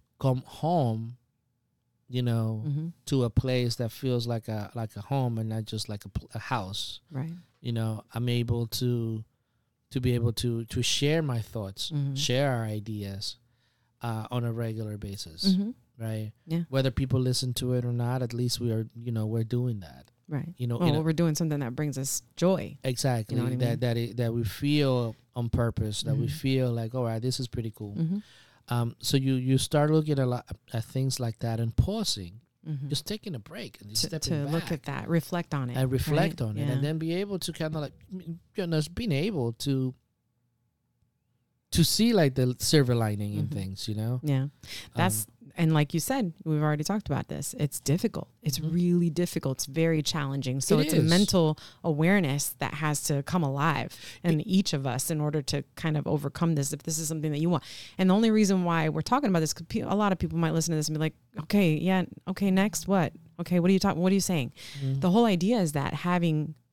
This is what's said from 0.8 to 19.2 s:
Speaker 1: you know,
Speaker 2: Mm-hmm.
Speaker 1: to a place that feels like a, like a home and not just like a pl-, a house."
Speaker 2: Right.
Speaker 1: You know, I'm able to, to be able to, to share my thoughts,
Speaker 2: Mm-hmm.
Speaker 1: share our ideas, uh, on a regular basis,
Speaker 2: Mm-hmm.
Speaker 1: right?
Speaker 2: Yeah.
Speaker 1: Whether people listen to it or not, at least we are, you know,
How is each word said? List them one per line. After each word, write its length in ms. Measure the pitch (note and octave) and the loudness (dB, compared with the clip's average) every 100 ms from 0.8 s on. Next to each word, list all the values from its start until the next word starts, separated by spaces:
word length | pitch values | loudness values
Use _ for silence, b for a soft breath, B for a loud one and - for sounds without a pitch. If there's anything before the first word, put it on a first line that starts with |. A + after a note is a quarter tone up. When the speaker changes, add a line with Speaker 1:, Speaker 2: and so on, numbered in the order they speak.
| B2 A2 A2+ A#2+ _ _ _ _ _ _ _ _ _ | 2 0 -6 -12 _ _ _ _ _ _ _ _ _
Speaker 1:
you 120 | B2 | -2
know, 420 | B2 A#2 A2+ A2 C#3+ | 0 0 0 -2 -4
Speaker 2:
Mm-hmm. 220 | C#3+ E3 - - | -4 -4 -10 -2
Speaker 1:
to 160 | C3+ | 0
a 60 | A#2+ | 2
place 460 | - C3 B2+ A#2+ - | 2 2 2 0 -2
that 160 | A#2 | -4
feels 360 | - C3 A#2+ A#2 | -4 -2 0 0
like 200 | A#2 A2 | -4 -4
a, 240 | G#2+ G2 A#2+ | -6 -6 -8
like 200 | A2 G#2+ | -8 -10
a 60 | |
home 360 | - C#3 B2 A2+ | -4 0 0 0
and 120 | A2 | -2
not 160 | A2 G#2 | -4 -4
just 220 | A2 - | -6 -6
like 160 | G#2 G2 | -8 -8
a 40 | |
pl-, 200 | - - | -10 -8
a 60 | A#2 | -10
house." 600 | - B2 F#2+ G2+ - - _ | -4 -4 -4 -8 -10 -12 _
Speaker 2:
Right. 200 | C3+ D#3+ F3 - _ | -8 -8 -10 -18 _
Speaker 1:
You 100 | B2 | -4
know, 320 | A2+ A2 A2 - | -2 -2 -4 -8
I'm 140 | A2+ A#2+ | -4 0
able 380 | A#2+ A#2 A#2+ A#2 - | 0 0 -2 -2 -2
to, 420 | B2 A#2+ A2+ A2 - _ _ _ _ _ _ | 0 0 -2 -6 -10 _ _ _ _ _ _
to 100 | C3+ | -2
be 120 | B2+ A#2+ | 0 2
able 180 | A#2 | 0
to, 320 | A2 B2 A#2 A2+ | 0 -2 -2 -4
to 160 | B2+ | -4
share 400 | A#2+ - C#3+ E3 | -2 0 2 2
my 180 | D3+ A#2 | 0 -2
thoughts, 520 | - A2+ G2 G2 - | -4 -6 -8 -6 -6
Speaker 2:
Mm-hmm. 240 | D3+ C#3 C3+ | -2 -2 -2
Speaker 1:
share 360 | C#3+ B2+ C#3+ | 0 2 2
our 120 | A#2+ A2+ | 0 -2
ideas, 720 | G#2+ G#2 G#2 G2 G2 - - _ _ _ _ _ _ | -4 -6 -8 -8 -8 -10 -12 _ _ _ _ _ _
uh, 260 | A#2 A2+ A2 | -6 -6 -4
on 120 | B2 | -4
a 80 | A#2 | -2
regular 460 | A2+ A2+ A2 G#2+ G#2 | -2 -4 -4 -6 -8
basis, 480 | G2+ G2+ E3 D#3+ G3 | -8 -10 -12 -2 2
Speaker 2:
Mm-hmm. 180 | F#3 G#3 - _ - | 2 0 -6 _ -10
Speaker 1:
right? 340 | A2+ A2 A2 - - | -6 -4 -6 -12 -6
Speaker 2:
Yeah. 180 | E3+ E3 | -4 -2
Speaker 1:
Whether 220 | C3+ C3 | 0 0
people 280 | A#2+ C3 C3 | 0 0 2
listen 340 | B2+ B2 B2+ A#2+ | 2 0 -2 -2
to 180 | B2 | -2
it 120 | B2 A#2+ | 0 0
or 80 | |
not, 280 | A#2+ A#2+ B2+ | -2 -2 -2
at 120 | A#2+ | -4
least 260 | A#2+ B2 - | -2 -2 -2
we 120 | A#2+ | -2
are, 160 | A2 A2+ A#2 | -2 -4 -8
you 160 | A#2+ | -4
know, 140 | A2+ | -2